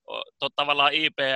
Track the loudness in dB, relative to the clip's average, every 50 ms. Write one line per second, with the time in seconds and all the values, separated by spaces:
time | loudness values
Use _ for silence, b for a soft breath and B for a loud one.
0 | _ -12 -12 -12 -12 -12 _ _ -8 -4 -2 -2 -2 0 2 2 2 2 4 2
1 | 0 0 0 0 0 0 0